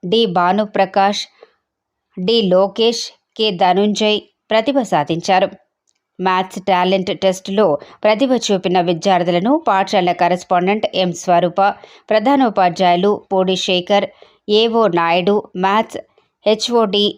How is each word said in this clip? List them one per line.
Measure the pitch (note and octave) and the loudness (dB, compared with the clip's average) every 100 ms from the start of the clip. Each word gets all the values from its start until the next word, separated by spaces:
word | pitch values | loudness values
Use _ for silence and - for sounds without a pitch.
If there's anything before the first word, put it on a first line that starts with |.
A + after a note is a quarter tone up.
| F3+ | -2
డి | A3 A3+ F3 | -2 0 0
భానుప్రకాష్, | F3 F#3+ G#3 G3+ F#3+ G3+ G3 G#3 - _ - _ _ _ _ _ _ - F#3 | 0 0 -2 -2 -2 2 0 -2 -10 _ -20 _ _ _ _ _ _ -8 -2
డి | A#3 G3 | 0 2
లోకేష్, | F3+ G3 G3 A3+ A#3 - _ _ - | 2 0 0 -2 -2 -10 _ _ -6
కె | G#3+ F3+ | -4 0
ధనుంజయ్ | F#3 F3+ G#3 G3+ G#3+ G#3 - _ _ | 0 2 0 0 0 -2 -6 _ _
ప్రతిభ | A3 A3+ C#4 A3 | -2 0 -2 0
సాధించారు. | - D3 E3 E3 F#3 F#3+ - _ _ _ _ _ _ | -2 -2 -4 0 0 0 -6 _ _ _ _ _ _
మ్యాథ్స్ | F#3 F#3 F#3+ - F#3 | -2 -2 -2 -8 -2
టాలెంట్ | F3+ F3+ G3 F#3 D#3+ | 0 2 0 -2 -2
టెస్టులో | F#3+ F#3 - G3 F#3+ D3 - - | -2 -2 -6 0 0 0 -6 -4
ప్రతిభ | G#3+ G#3+ C4 B3 - | -2 0 0 0 0
చూపిన | G3 F#3 F3+ | -2 0 0
విద్యార్థులను | F3 E3+ G3 F3+ F3 F3 G3+ D4+ D#4+ | 0 -2 0 0 2 0 2 0 0
పాఠశాల | G3 G3 G#3 F3+ | 0 0 0 0
కరెస్పాండెంట్ | F3 F3 F3+ - F3+ F3+ G#3+ G#3 - | 0 0 0 -2 0 0 -2 -2 -2
ఎం | F#3 | -4
స్వరూప, | E3+ - F3 F3 F3 G3 - - - _ | -4 0 0 2 0 0 -2 -14 -20 _
ప్రధానోపాధ్యాయులు | G#3+ G#3+ C#4 B3+ G#3 F#3 E3 F#3 F3 G3 G#3 - | 0 2 2 2 2 0 2 2 2 2 -2 -2
పూడి | F#3+ F#3 F#3 - | -2 0 -2 -2
శేఖర్, | F3+ F3+ G3+ G3+ - - _ - | -4 0 0 0 -4 -20 _ -2
ఏఓ | G#3 A#3 A3+ A3 E3+ | 0 2 2 2 2
నాయుడు, | E3+ F3 F3+ G#3 - F3+ F#3+ | 0 0 2 0 -2 -4 0
మ్యాథ్స్ | G#3 A3+ - - _ _ _ - | 0 -2 -8 -16 _ _ _ -2
హెచ్ఓడి | G#3+ - A#3+ A3 G3+ G#3 | -2 0 0 0 0 -2